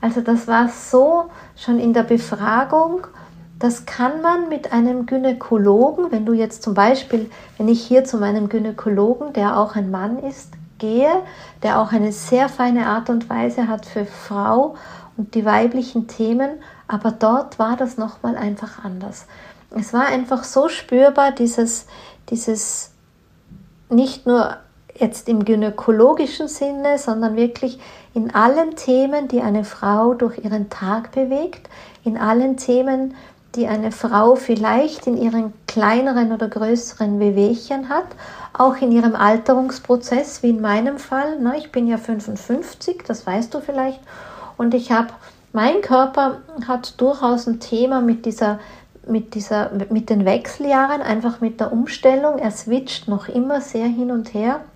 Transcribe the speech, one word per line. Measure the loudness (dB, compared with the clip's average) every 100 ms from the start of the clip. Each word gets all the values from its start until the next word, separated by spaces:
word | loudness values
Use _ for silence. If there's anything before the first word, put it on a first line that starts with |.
Also | 0 -2
das | 2 0 2
war | 2 2
so | -2 2 4 6 4 0 -10 -20 -14
schon | -2 0
in | 2
der | 2
Befragung, | 2 2 0 -4 0 0 2 2 2 -2 -8 -20 -20 -20 -20 -2
das | -2 -2 -8
kann | -4 -2 0
man | 0 0 -2
mit | -6 -2
einem | 2 2 0 -2
Gynäkologen, | 0 0 -2 0 2 6 6 6 2 -2
wenn | 0 0
du |
jetzt | 0 0 -4
zum | -4
Beispiel, | 2 4 4 0 -2 -2 -12 -20 -4
wenn | 2
ich | 2
hier | 6 4
zu | 4 -2
meinem | 0 0 -2
Gynäkologen, | -2 -4 -4 -2 2 2 2 -2
der | -2 0 2
auch | 0 -2
ein | -4
Mann | -4 -4 -6
ist, | -8 -10 -18 -20 -20 -8
gehe, | -2 2 4 2 -2 -14 -20 -6
der | -2 0
auch | 2
eine | 2 0
sehr | -4 0 2 2
feine | 0 0 2 0
Art | -2 -2
und | -4 -2
Weise | -4 -2 -2 -4
hat | -4 -6
für | -6 -6
Frau | -8 -8 -4 0 2 0 -4 -20 -20 -20 -10
und | -4 -2
die | 2
weiblichen | 2 2 0 -4 -4 -6
Themen, | -4 -2 0 -2 -6 -16 -20 -8
aber | -2 -2
dort | 0 2 2 -2 -4
war | -2 -2
das | -4 -4
nochmal | -8 -6 -6 -4
einfach | -4 -6 -10 -14
anders. | -12 -10 -12 -14 -20 -20 -20 -20 _
Es | -8 -2
war | 0 0
einfach | 0 -2 -4
so | 0 2 2
spürbar, | 0 0 6 6 6 2
dieses, | 2 -2 0 -2 -2 -12 -20 -20 -20 -8
dieses | -6 -4 -4 -4 -8 -10 _ _ _ _ _ _ -20 -20 _ _
nicht | 2 2 -2 0
nur | 2 2 -4 -18 _ _ -2
jetzt | -2 -2 -2
im | 0 2
gynäkologischen | 2 0 -4 0 6 6 6 0 -2 -8
Sinne, | -4 -6 -2 0 0
sondern | 0 -2 -2 0
wirklich | 0 0 -8 -8 -20 -20 -10
in | -6 -2 2
allen | 2 2 0 -4
Themen, | 0 2 2 0 -2
die | -2
eine | 0 -2
Frau | -4 -4 0 2 2
durch | 2 -2 -4
ihren | -6 -4 -6
Tag | -6 -4 -4 -4
bewegt, | -2 0 0 -4 -8 -20 -20 -20 -8
in | -6 -2
allen | 2 2 2 -2
Themen, | 0 2 2 0 -4 -8 -20 _ _ -6
die | -2
eine | -2 -4
Frau | -4 0 4 6 4
vielleicht | 4 0 2 2 0 -2 -4
in | 0
ihren | 0 0 -4 -8 -6
kleineren | 0 2 2 2 2 0
oder | 0 -4
größeren | -4 0 0 -2 -4 -2 2
Wehwehchen | 2 4 2 2 -4 -8 -4
hat, | -4 -4 -12 -18 -16 -16
auch | 2 2 4
in | 2
ihrem | 4 4 4
Alterungsprozess, | 4 4 4 2 2 -6 0 0 2 -2 -2 -2
wie | 0
in | 2
meinem | 2 0 0 -4
Fall. | -4 -4 -2 -2
Na, | -2 -2
ich | -4
bin | -2 0
ja | -2
fünfundfünfzig, | -4 -6 -6 -10 -4 -4 -4 -10 -8 -8 -8
das | -8 -4
weißt | -4 -4
du | -8
vielleicht, | -6 -4 -4 -6 -14 -20 -20 -18 -18 -2
und | 0 0
ich | 2
hab, | 0 0 -6 -20 -20 _
mein | 0 2 2
Körper | 2 4 4 2 0 -2 -12 -14 -6
hat | -6 -6 0
durchaus | 0 2 0 0 -2
ein | -6
Thema | -4 0 0 2
mit | 2 0 -2
dieser, | -2 -2 -2 -10 -20 -20 -20 -4
mit | -4 -4
dieser, | -10 -4 -2 -2 -4 -2
mit | -2 0
den | 2 2
Wechseljahren, | 2 -2 -8 0 2 2 0
einfach | -2 -2 -2 -2
mit | -4 -2
der | -2
Umstellung. | -2 -2 2 4 4 2 0
Er | -4
switcht | -6 -2 -2 -2 -10 -4
noch | -4 -2
immer | -2 0 -2
sehr | -4 -4 -2
hin | -2 -2
und | -2 -4
her | -2 -2 -2 -6